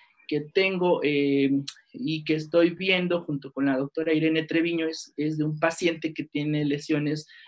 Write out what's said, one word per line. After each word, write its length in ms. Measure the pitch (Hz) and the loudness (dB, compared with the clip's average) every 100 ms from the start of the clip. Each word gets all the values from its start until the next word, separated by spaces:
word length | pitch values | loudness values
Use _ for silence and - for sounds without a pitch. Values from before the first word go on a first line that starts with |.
| _ _ - | _ _ -6
que 140 | 147 151 | -4 -2
tengo, 460 | 196 190 190 180 165 | 0 2 2 2 2
eh, 480 | 147 143 143 139 139 139 139 - _ | 2 2 2 4 4 2 -2 -12 _
y 300 | - 131 156 | -8 -4 -4
que 120 | 156 | -2
estoy 360 | 156 156 170 170 | -2 2 4 4
viendo 540 | 175 190 185 175 175 | 2 0 0 0 -2
junto 280 | 170 139 143 | -2 -6 -6
con 140 | 139 139 | -2 0
la 100 | 131 | 0
doctora 360 | 139 - 160 | -2 -2 0
Irene 320 | 156 160 160 | 2 2 2
Treviño 420 | 156 165 170 165 160 | 0 0 0 0 -2
es, 260 | 160 - - | -6 -10 -4
es 220 | 151 156 | -2 -2
de 60 | |
un 140 | 151 151 | -2 0
paciente 560 | 165 165 175 160 - | 0 2 -2 -2 -6
que 100 | 156 | -6
tiene 400 | 147 151 151 151 | -6 -4 -2 0
lesiones 640 | 147 147 151 151 147 151 - - | 0 -2 -2 -2 0 -4 -8 -20